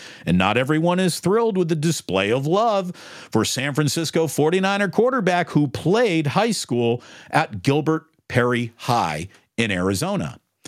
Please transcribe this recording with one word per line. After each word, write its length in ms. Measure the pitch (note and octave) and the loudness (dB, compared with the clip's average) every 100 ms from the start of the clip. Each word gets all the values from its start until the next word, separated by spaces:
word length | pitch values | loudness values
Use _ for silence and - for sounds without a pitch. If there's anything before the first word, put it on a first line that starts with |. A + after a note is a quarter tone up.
| - - - | -16 -10 0
and 100 | F2+ | 2
not 200 | F#2 A2 | 2 2
everyone 420 | C3 D#3 E3+ F3+ | 2 2 2 2
is 200 | F#3 - | 0 0
thrilled 380 | F3 G#3+ A#3 F#3 | 0 2 2 0
with 120 | E3+ | 0
the 60 | E3 | 0
display 560 | D#3+ D#3 - F#2 G2+ | 0 -2 -2 0 2
of 140 | B2 C#3 | 0 0
love 500 | F#3 A#3 G3+ F#3 - - - - | 0 2 0 -2 -8 -16 -20 -4
for 120 | A2+ | 0
San 300 | - - C3+ | 0 -2 -4
Francisco 540 | C#3 D3 - D#3+ E3+ D#3+ | -2 -2 -2 -2 0 0
forty-niner 640 | - D3+ F#3 F#3+ G3 G3+ | 2 2 2 0 0 0
quarterback 600 | - A#3+ C4 F3+ F3 E3+ | 2 2 2 0 0 0
who 180 | D3+ D3 | 0 0
played 600 | - D#3 G#3+ B3 E3 D3 | 0 0 2 2 0 0
high 240 | D3 A#3 | 0 0
school 500 | G#3 - A#2+ A#2 A#2+ - - - | -2 -2 0 0 0 -6 -20 -2
at 320 | D3 D#3 G#2 | 0 0 -2
Gilbert 420 | A2 C#3+ D3+ D#3 - _ - | 0 0 0 -2 -4 _ -4
Perry 460 | C3 B2 A#2+ A#2+ - | 0 2 0 -4 -6
High 520 | - A#2+ F2 D2+ F2+ - _ - | -2 0 0 -2 -8 -14 _ -4
in 140 | A2+ | -2
Arizona. 680 | F#2 F#2 G2+ E3+ G3+ C#2+ - _ _ | 0 0 0 -2 -4 -6 -10 _ _